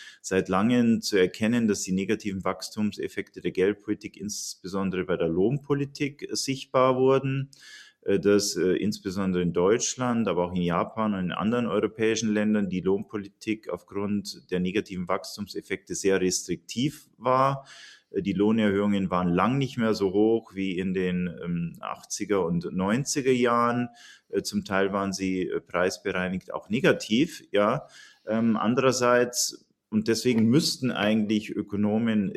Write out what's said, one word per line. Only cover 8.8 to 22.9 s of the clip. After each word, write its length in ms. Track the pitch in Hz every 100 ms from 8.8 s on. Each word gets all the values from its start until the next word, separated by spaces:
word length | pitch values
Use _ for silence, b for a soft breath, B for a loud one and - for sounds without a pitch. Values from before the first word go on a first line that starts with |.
| 101 104 101 98 95 90
in 100 | 87
Deutschland, 760 | 87 92 113 - - 127 117 101
aber 160 | 85
auch 100 | 87
in 80 | 90
Japan 520 | 85 85 110 113 110
und 100 | 95
in 80 | 90
anderen 340 | - 101 123 113
europäischen 640 | 101 104 - 110 113 113
Ländern 360 | 104 104 107 95
die 120 | 90
Lohnpolitik 880 | 90 98 95 107 95 - - 107 -
aufgrund 800 | 87 - 98 101 101 - - -
der 80 | 90
negativen 480 | 90 101 - 92 87
Wachstumseffekte 880 | 95 - - 101 - - 98 - 87
sehr 240 | 98 95
restriktiv 880 | 92 87 - 85 - 113 143 - - -
war. 480 | 117 127 139 139 B B B B B
Äh, 120 | 98
die 100 | 95
Lohnerhöhungen 800 | 92 104 113 107 98 104 101 95
waren 180 | 90 90
lang 300 | 90 104 135
nicht 200 | 127 117
mehr 160 | 113
so 180 | 101 98
hoch 420 | 98 110 113 -
wie 240 | 95 95 87
in 160 | 95
den, 360 | 92 92 90 90 -
ähm, 320 | 87 85 82 85
achtziger 640 | 50 - - - 98 101
und 280 | 85 85 87
neunziger 600 | 85 95